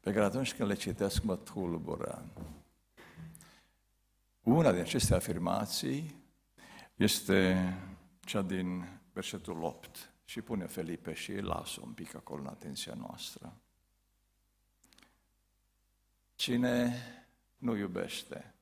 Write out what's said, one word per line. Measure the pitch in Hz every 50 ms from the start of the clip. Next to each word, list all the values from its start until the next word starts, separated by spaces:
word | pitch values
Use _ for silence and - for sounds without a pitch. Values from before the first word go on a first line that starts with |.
pe | - 92 104
care | 104 104
atunci | 98 101 127 135 123 -
când | - 123 101
le | 101
citesc | 101 - 101 - - 104 98 - - 95
mă | 110 92
tulbură. | 92 - - - 104 92 87 85 82 78 80 80 80 - - - - - - - - 80 80 78 - - _ _ _ _ _ _ - - - - - 160 160 160 - - - - - _ _ _ _ _ _ _ _ _ _ _ _ _ _ _ _
Una | _ 117 123 160 165 139 95
din | 90
aceste | 85 - - 131 - - -
afirmații | 92 - - 82 82 85 87 92 98 107 104 - - - - 131 143 160 156 143 - - _ _ _ _ _ _ _ - - - - - - _
este | - - 110 - - - - 95 98 95 92 92 92 92 90 92 95 95 - - - - - _ _
cea | - - - 107 98
din | 92 95 92 92 90 90 90 87 87 90 - - _ _
versetul | - 92 - - 95 82 - 92 82 82
opt. | 82 73 - - - - - - - _ _ _
Și | - - 120
pune | 110 - 117 101 90
Felipe | 82 - - 87 82 87 - - - -
și | - - - 98
las-o | 98 101 98 - - - - - - -
un | 60 -
pic | - 82 - -
acolo | - - - - 73
în | 71
atenția | 67 - - - 73 69 69 - - 57
noastră. | 58 - - - - - - - - - - - - _ _ _ _ _ _ _ _ _ _ _ _ _ _ _ _ _ _ _ _ _ _ _ _ _ _ - - - _ _ _ _ _ _ _ _ _ _ _ _ _ _ _ _ _ _ _ _ _ _ _ _ _ _
Cine | _ - - 123 120 123 123 120 123 123 120 120 123 120 - - - - _ _ _ _ _ _
nu | _ - 120 113
iubește | 104 101 95 90 92 92 - - - - - - - - - - _